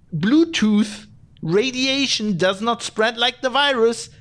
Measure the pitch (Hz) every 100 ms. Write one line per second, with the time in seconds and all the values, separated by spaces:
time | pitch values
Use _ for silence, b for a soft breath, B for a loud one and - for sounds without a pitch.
0 | _ 165 190 302 330 - 214 208 208 -
1 | - - - - 160 185 262 254 269 269
2 | 269 - 214 175 185 190 226 226 - -
3 | 220 233 247 247 262 254 285 254 226 233
4 | - B